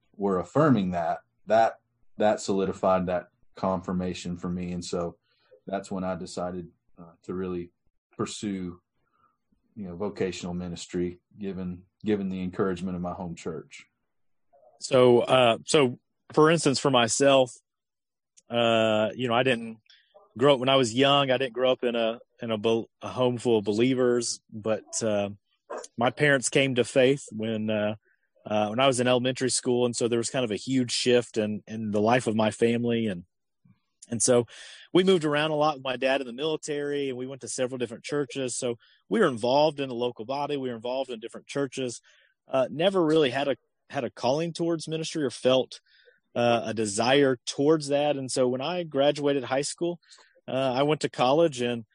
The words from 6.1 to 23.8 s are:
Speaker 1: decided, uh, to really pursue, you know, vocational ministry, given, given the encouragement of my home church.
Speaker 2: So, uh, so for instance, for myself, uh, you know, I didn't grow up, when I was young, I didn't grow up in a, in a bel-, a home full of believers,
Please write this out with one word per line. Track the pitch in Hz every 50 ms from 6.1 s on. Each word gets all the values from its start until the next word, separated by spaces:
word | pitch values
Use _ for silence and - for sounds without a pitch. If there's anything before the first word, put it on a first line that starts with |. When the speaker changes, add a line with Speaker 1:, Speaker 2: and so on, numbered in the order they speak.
| 92
Speaker 1:
decided, | 87 92 87 - 101 87 90 92 90 85 82 _ _ _ _ _ -
uh, | 85 82 - _ _
to | - 92
really | 92 92 92 90 87 87 87 _ _ _ _ _ _ _ _ _
pursue, | - 107 - - - 113 104 98 95 90 87 87 - _ _ _ _ _ _ _ _ _ _ _ _ _ _ _ _ _ _ -
you | 110 101
know, | 87 85
vocational | 85 104 98 - - 101 92 90 - - 90 87
ministry, | 90 90 87 85 - - - - 90 87 87 87 - _ _ _ 101
given, | 101 98 92 92 92 90 90 90 - _ _ _ -
given | 107 107 101 98 95
the | 92 92
encouragement | 92 92 90 - 104 95 92 85 92 95 90
of | 87
my | 90 87
home | 85 - 92 85 85
church. | - - 92 80 73 - - - - - _ _ _ _ _ _ _ _ _ _ _ _ _ _ _ _ _ _ -
Speaker 2:
So, | - - 139 127 127 123 120 117
uh, | - - 131 131 123 117 110 - -
so | - - 156 135 123 127 - _ _ _ _ _ -
for | - 156 151 160
instance, | 170 156 - 147 127 -
for | - 143
myself, | 131 123 117 110 - - 139 139 135 135 131 123 - - _ _ _ _ _ _ _ _ _ _ _ _ _ _ _ _ _ -
uh, | 117 117 117 117 113 113 110 110 107 107 110 107 -
you | 117 127 120
know, | 117
I | 123
didn't | 131 135 123 117 117 113 110 - _ _ - _ _ _ _ - _ _ - 110
grow | 127 147 143
up, | 120
when | 127 135
I | 135
was | 135 127 110 110
young, | 127 139 139 143 143 139 131
I | 127
didn't | 123 135 123
grow | 113 123 127 127
up | 127 - -
in | 120 117
a, | 117 113 110 117 - - _ _ -
in | 120 117
a | 110
bel-, | 104 104 113 113 117 101 - _ -
a | - 101
home | 92 123 127 123 123
full | 110 - 127 113 107
of | 98
believers, | 107 104 110